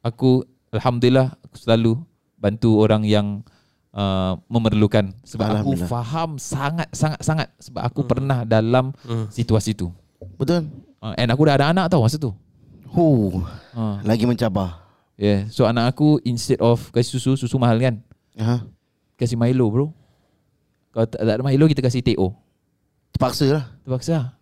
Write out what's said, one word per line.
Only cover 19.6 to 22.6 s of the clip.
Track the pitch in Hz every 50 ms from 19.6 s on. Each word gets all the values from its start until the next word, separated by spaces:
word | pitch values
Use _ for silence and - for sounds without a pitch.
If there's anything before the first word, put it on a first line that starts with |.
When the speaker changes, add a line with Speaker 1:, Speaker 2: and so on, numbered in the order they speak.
| 123 107
Speaker 1:
bro. | 104 131 143 156 160 _ _ _ _ _ _ _ _ _ _ _ _ _ _ _ _ _ _ _
Kalau | _ 113 113
tak, | 113 - -
tak | 110 113
ada | 104 117 127
Milo, | 139 131 135 156
kita | 160 147 139
kasih | 135 123 113 123
T | 120 120 113
O. | - 95 92 107 _ _ _ _ _